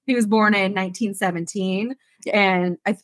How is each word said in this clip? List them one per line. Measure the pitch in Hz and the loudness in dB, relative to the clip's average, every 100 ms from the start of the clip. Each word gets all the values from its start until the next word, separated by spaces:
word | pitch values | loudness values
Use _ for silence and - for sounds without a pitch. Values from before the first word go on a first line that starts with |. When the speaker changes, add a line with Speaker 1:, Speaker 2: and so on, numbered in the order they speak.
| - | -2
Speaker 1:
He | |
was | 247 214 | 0 2
born | 214 214 | 4 4
in | 202 190 | 4 2
nineteen | 202 190 180 214 | -2 -4 -4 -6
seventeen. | 196 190 170 170 202 190 190 233 262 _ _ | -2 -4 -2 -6 -4 -2 -2 -4 -8 _ _
Speaker 2:
Yeah. | - 208 | -4 2
Speaker 1:
And | 196 180 180 175 196 | 2 2 0 -2 -4
I, | 190 | -4